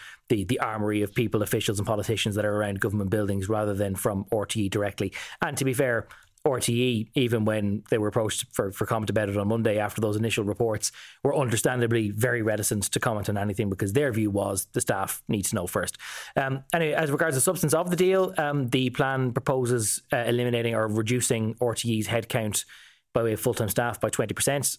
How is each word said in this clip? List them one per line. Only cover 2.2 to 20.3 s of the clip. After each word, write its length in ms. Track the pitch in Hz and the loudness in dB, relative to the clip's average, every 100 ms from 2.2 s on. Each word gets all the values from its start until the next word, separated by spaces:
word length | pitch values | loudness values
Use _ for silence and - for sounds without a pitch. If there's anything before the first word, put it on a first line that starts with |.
| - 104 | -2 0
that 100 | 104 | 0
are 100 | 104 | 0
around 240 | 104 98 | -2 -4
government 280 | 107 104 98 | -4 -4 0
buildings 400 | 107 101 98 95 | 0 0 -2 -2
rather 240 | 107 107 | -2 -2
than 220 | 98 101 92 | -2 -2 -2
from 300 | 117 98 98 | -2 -4 -2
R 140 | 110 101 | -4 -2
T 180 | 113 | -2
E 60 | 98 | -2
directly. 420 | 104 101 - 98 - - - | -2 -2 -4 -6 -6 -14 -6
And 160 | 165 131 | -6 -2
to 80 | 135 | 0
be 80 | |
fair, 340 | 123 135 117 - - - _ 156 | 2 2 0 -4 -12 -20 _ 0
R 140 | 123 | 2
T 140 | 120 120 | 2 2
E, 280 | 127 117 110 - | 2 0 -2 0
even 280 | 120 113 107 | 2 2 2
when 360 | 107 101 104 - | 2 0 -2 0
they 80 | 117 | 0
were 100 | 107 | 2
approached 360 | 113 110 - - | 0 0 -2 -4
for, 200 | - 101 | -2 -2
for 140 | - 107 | -2 -2
comment 240 | 113 107 | 0 0
about 200 | 107 104 | 0 0
it 80 | 101 | 0
on 100 | 101 | 0
Monday 320 | 113 113 107 | 2 2 2
after 200 | 104 - | 0 0
those 140 | 107 104 | 0 0
initial 260 | 113 104 | 0 0
reports, 480 | 101 101 117 107 - - - - | 0 0 0 0 -4 -6 -16 -4
were 120 | 135 156 | 0 2
understandably 760 | 127 110 143 127 117 117 107 | 2 2 2 2 2 2 0
very 300 | 104 123 120 | 0 2 2
reticent 400 | 110 107 107 107 | 2 0 0 -2
to 160 | 95 117 | -2 -2
comment 300 | - 107 98 | 0 0 0
on 80 | 101 | 0
anything 320 | 104 101 104 | 0 0 -2
because 240 | 95 101 | -2 0
their 180 | 104 147 | 2 2
view 180 | 113 107 | 2 0
was 380 | 101 98 98 - | 0 0 -2 -4
the 80 | 123 | -2
staff 420 | - 101 98 - - | -2 0 -2 -6 -4
need 140 | 107 92 | -2 -2
to 100 | 110 | -4
know 100 | 90 | -2
first. 320 | 104 85 - - - - - | -2 -4 -6 -14 -14 -6 -2
Um, 280 | 135 135 - | 0 -2 -2
anyway, 200 | 170 156 | 0 0
as 160 | 151 160 | 0 0
regards 260 | 147 160 135 | 2 2 2
the 60 | |
substance 320 | 127 175 151 | 2 2 2
of 160 | 156 180 | 2 2
the 60 | 175 | 2
deal, 380 | 185 190 185 185 | 4 4 2 0
um, 320 | 147 147 127 | 0 0 2
the 200 | 131 127 | 2 2
plan 400 | 123 135 135 127 | 2 2 2 0
proposes, 720 | 120 - 131 123 123 104 - - | 0 0 0 2 2 0 -2 0
uh, 40 | 131 | 0
eliminating 480 | 117 | 2